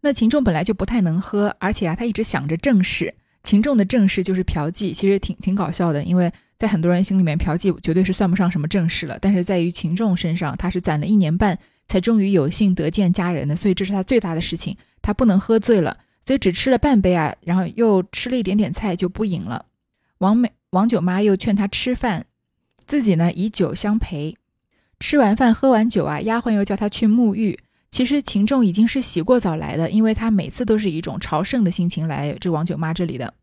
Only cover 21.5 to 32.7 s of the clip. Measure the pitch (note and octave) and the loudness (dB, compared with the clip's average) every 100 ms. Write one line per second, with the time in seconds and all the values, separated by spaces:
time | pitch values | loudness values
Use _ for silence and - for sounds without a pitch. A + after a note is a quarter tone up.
21.5 | G3+ G3 - - B3 B3 E3+ - _ _ | 0 0 -2 -4 -2 -4 -4 -8 _ _
22.5 | _ _ _ _ C#4+ A3 E3 E3+ - G#3 | _ _ _ _ 0 2 2 2 0 -6
23.5 | - F#3 - G#3 A3 - D3+ D3+ - _ | -2 -2 -2 -2 -2 -2 -6 -8 -10 _
24.5 | _ _ _ _ _ - D4 A3 A3 B3 | _ _ _ _ _ 0 4 4 4 2
25.5 | A3+ C4+ A3+ A3+ G#3 D3 D3+ A3 A#3 A#3+ | 4 4 4 2 0 -2 -4 -4 -4 -2
26.5 | G#3+ G3 G3 G#3 - A3 A3+ A#3 G3 G#3+ | -2 -2 -2 -4 0 2 4 2 0 -4
27.5 | - _ _ _ - B3+ C#4+ - G3+ G#3+ | -4 _ _ _ -2 0 0 0 0 2
28.5 | C4+ G#3+ F3 A3+ C4+ A#3+ F3 E3 B3 G3 | 2 2 4 2 2 -2 -2 2 2 2
29.5 | D#3 D3+ - E3 G#3+ A3 G#3+ A3+ G#3 - | -4 -4 -4 0 2 2 0 0 0 -2
30.5 | - A#3 G#3+ G#3 D#3 - - - D#3 F#3+ | -6 0 0 0 -4 -6 -8 -4 -4 -2
31.5 | C4 F#3 F3 F3 E3+ D#3+ C#3 D3 - F3+ | 0 0 0 -2 -2 -4 -4 -6 -4 -4
32.5 | D#3 E3+ | -2 -2